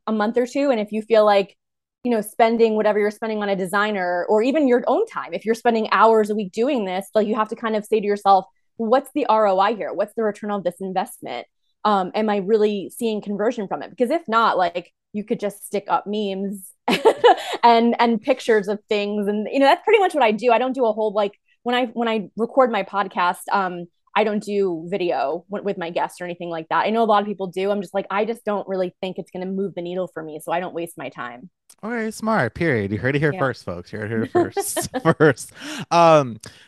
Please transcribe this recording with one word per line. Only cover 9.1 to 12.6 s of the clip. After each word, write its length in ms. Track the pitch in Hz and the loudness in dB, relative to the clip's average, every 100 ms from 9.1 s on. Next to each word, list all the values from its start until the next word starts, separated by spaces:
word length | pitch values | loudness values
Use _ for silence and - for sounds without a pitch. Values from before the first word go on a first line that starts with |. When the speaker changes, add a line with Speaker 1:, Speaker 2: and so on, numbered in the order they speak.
Speaker 1:
the 100 | 294 269 | -2 0
R 200 | 220 214 | 2 4
O 120 | 190 | 4
I 140 | 202 | 2
here? 200 | 220 147 | 0 -4
What's 180 | 147 208 | -4 -4
the 80 | - | -2
return 280 | 220 208 208 | -4 -4 -6
of 120 | 202 | -4
this 180 | 180 180 | -4 -6
investment? 680 | 190 185 220 - - 123 - _ _ _ | -6 -4 -6 -8 -10 -10 -12 _ _ _
Um, 260 | 214 202 180 | 0 2 0
am 140 | - 220 | -2 0
I 100 | 208 | 0
really 520 | 185 220 | 0 2